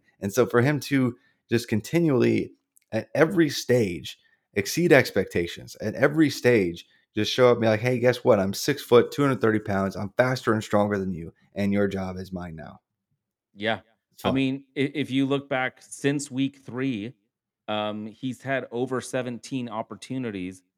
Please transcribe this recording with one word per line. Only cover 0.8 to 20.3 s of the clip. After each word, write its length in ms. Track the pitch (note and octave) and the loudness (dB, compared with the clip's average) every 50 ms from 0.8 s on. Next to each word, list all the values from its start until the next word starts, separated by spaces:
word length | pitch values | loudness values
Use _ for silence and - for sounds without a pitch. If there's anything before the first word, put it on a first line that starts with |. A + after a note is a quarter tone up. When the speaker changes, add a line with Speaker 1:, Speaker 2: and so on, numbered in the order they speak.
Speaker 1:
to 360 | - - C#3+ C3+ C3 A#2+ - - _ _ _ _ _ - | -2 0 0 2 2 0 -2 -6 _ _ _ _ _ -2
just 160 | A#2 A2+ - | -2 -2 0
continually 880 | - A#2 G#2 - - D#3 E3+ E3+ D#3 C3+ A#2+ A#2+ A#2 A2+ G#2+ - - - _ _ _ _ _ _ _ | -2 -2 -4 -2 -2 0 2 2 2 4 4 4 4 2 0 -2 -4 -10 _ _ _ _ _ _ _
at 160 | A2 A2 - - - | -6 -6 -6 -2 2
every 340 | B2+ D#3 G3 G3+ E3+ E3 C#3 | 2 2 4 4 2 2 2
stage 680 | - - - - A#2+ B2+ A2 F#2 F2 D2 - - - _ _ _ _ _ _ _ - | 0 -2 0 2 2 2 2 0 -2 -6 -10 -12 -16 _ _ _ _ _ _ _ -4
exceed 380 | G2+ G2 - - E3 F3 E3+ | -4 -4 -2 -2 0 4 6
expectations, 840 | D#3 C3 A2+ - - G2+ F#2 - - F2+ F2 E2+ - - - - - - | 6 6 6 4 0 -2 -2 -2 -2 -4 -4 -4 -6 -12 -16 -16 -12 -8
at 140 | - G#2+ - | -8 -6 0
every 340 | - B2+ D3 D3 D#3+ D#3 C#3 | 2 2 2 4 4 2 2
stage 560 | - - - B2 B2 A2 F#2+ E2+ E2+ - - _ _ _ _ _ - | 2 2 2 4 4 4 4 0 -2 -8 -14 _ _ _ _ _ -4
just 160 | G#2+ G#2 - | -2 -2 0
show 160 | - - B2+ B2 | 4 6 6 6
up 60 | A#2+ | 6
and 60 | A#2 | 4
be 40 | A2+ | 4
like, 140 | A2 A2 G#2 | 2 2 2
"Hey, 180 | A#2 B2+ B2+ A#2 | 0 0 0 2
guess 240 | A#2 B2 A#2+ - | 2 2 2 4
what? 160 | - B2 A2+ G2+ | 4 4 6 6
I'm 160 | F#2+ G2 G2 | 4 0 -2
six 260 | - - - C#3+ - | -2 -2 -4 -4 -4
foot, 300 | - - - A#2+ A#2 - | 2 6 6 6 6 4
two 120 | - - | 2 0
hundred 180 | C#3+ C#3 C3 G2+ | 0 0 2 2
thirty 180 | - A2+ G#2+ G#2+ | 2 2 2 2
pounds. 380 | - - G2 G2 G2 G2 F#2 | 0 -2 -2 0 0 -2 -4
I'm 160 | - G2+ G2 - | -6 -10 -2 0
faster 380 | - B2 B2+ C3 B2+ - A#2 A2 | 0 0 0 -2 -2 0 0 0
and 80 | A2 | 0
stronger 360 | G#2+ - - G#2 G#2 G#2 G#2 G2 | 0 0 0 2 2 2 0 -2
than 140 | F#2+ F#2+ | -2 -4
you, 200 | F2+ D#2+ E2 - - _ _ _ | -6 -8 -10 -14 -16 _ _ _
and 200 | - - G#2 G2+ | -6 -4 -2 0
your 160 | G2 G2+ C#3+ G2 | 2 2 0 0
job 280 | G2 F#2+ F#2 F#2 F#2 | -2 -4 -6 -8 -10
is 140 | F2+ F#2 F#2+ | -12 -12 -12
mine 220 | F#2 F2 F2 F2 D#2+ | -10 -10 -10 -12 -12
now." 240 | D#2+ C#2 - - - _ _ _ _ _ _ _ _ _ _ _ _ _ _ _ | -14 -16 -18 -20 -20 _ _ _ _ _ _ _ _ _ _ _ _ _ _ _
Speaker 2:
Yeah. 240 | G2+ G#2 A2 A2 G2+ - _ _ _ _ _ _ | -6 -4 -4 -4 -4 -8 _ _ _ _ _ _
Speaker 1:
It's 100 | - - | -6 -2
Speaker 2:
I 20 | A#2+ | 0
Speaker 1:
fun. 60 | B2 | 0
Speaker 2:
mean, 300 | C3+ C3+ C3 C3+ C#3 - _ - | 0 0 0 -2 -6 -10 _ -4
i-, 160 | - C3+ C#3+ C#3+ | -4 -4 -2 -2
if 160 | D#3 B2+ A2+ | -4 -4 -2
you 140 | B2+ C3+ C#3 | -2 0 0
look 240 | C3 C#3 C#3 C#3 - | 0 -2 -4 -4 -4
back 300 | C#3 B2+ C3 B2 - _ | -4 -4 -4 -4 -8 _
since 500 | - - - - - C#3 C#3+ C#3+ C#3 - | -20 -20 -8 -4 -2 -2 -2 -2 -4 -6
week 280 | B2 C3 C4+ C4+ - - _ | -4 -4 -4 -4 -4 -10 _
three, 480 | - A2 B2+ C3 C3+ B2 G2+ G2+ A#2+ - _ _ _ _ _ _ _ _ _ _ - | -12 -8 -6 -4 -4 -4 -6 -8 -10 -14 _ _ _ _ _ _ _ _ _ _ -6
um, 380 | G#2+ G#2+ G#2+ G#2+ G#2 G#2+ G#2+ | -4 -4 -4 -4 -6 -8 -10
he's 360 | A2 G#2 _ - C3 A#2 - | -12 -12 _ -8 -8 -8 -8
had 240 | - C3 C3+ C3 - - | -6 -6 -6 -6 -6 -6
over 300 | A2+ A#2+ B2+ A#2+ B2+ B2 | -6 -6 -4 -4 -4 -6
seventeen 680 | - - - B2+ B2 B2+ A#2+ A2 - - C#3 C3 A#2+ A#2 | -6 -6 -6 -6 -6 -6 -10 -12 -10 -8 -8 -6 -6 -6
opportunities, 920 | G#2 A2 A2+ - G#2+ G2+ - - B2+ C3 B2+ A2+ | -8 -8 -8 -10 -12 -16 -12 -10 -8 -8 -6 -6